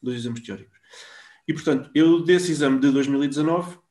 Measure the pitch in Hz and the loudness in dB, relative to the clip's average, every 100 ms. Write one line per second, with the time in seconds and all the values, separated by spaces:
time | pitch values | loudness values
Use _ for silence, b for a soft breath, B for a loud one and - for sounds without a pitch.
0 | 127 123 120 117 - 98 - _ B B | -8 -8 -8 -10 -12 -16 -16 _ B B
1 | B B B B - 156 - 135 127 147 | B B B B -8 -6 -2 -2 -2 2
2 | 165 170 165 180 180 151 143 135 139 135 | 4 4 4 2 2 -2 0 2 2 2
3 | 139 139 143 139 151 170 175 175 _ | 0 0 -2 -2 -2 -2 -4 -14 _